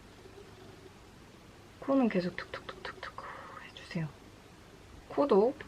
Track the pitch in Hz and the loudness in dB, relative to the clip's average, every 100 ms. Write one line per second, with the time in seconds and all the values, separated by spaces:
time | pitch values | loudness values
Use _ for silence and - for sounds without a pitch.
0 | - - - - - - - - - - | -20 -20 -20 -20 -20 -20 -20 -20 -20 -20
1 | - - - - - - - - - 277 | -20 -20 -20 -20 -20 -20 -20 -8 2 4
2 | 226 190 175 - - - - - - - | 4 2 0 -4 -10 -12 -12 -12 -12 -12
3 | - - - - - - - - - 170 | -14 -12 -14 -14 -14 -16 -16 -16 -10 -6
4 | 156 - - - - - - - - - | -6 -8 -20 -20 -20 -20 -20 -20 -20 -20
5 | - - 285 202 233 - | -6 0 6 8 6 2